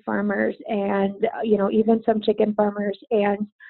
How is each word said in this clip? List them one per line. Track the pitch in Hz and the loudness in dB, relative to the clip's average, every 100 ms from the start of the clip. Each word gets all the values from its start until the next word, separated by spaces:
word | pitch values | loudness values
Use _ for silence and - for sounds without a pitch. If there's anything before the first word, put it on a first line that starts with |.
farmers | - 208 208 202 220 - - | -4 -2 -2 0 -2 -4 -6
and, | 202 196 196 196 196 - | -4 -2 0 -2 -2 -4
uh, | - | -4
you | 226 208 | 0 2
know, | 196 | 2
even | 220 220 226 | 2 2 2
some | 233 220 | 2 0
chicken | 214 208 214 | 0 2 0
farmers. | 208 208 208 202 202 - | 2 0 0 -6 -6 -2
And, | 220 202 202 208 _ | 0 2 0 -6 _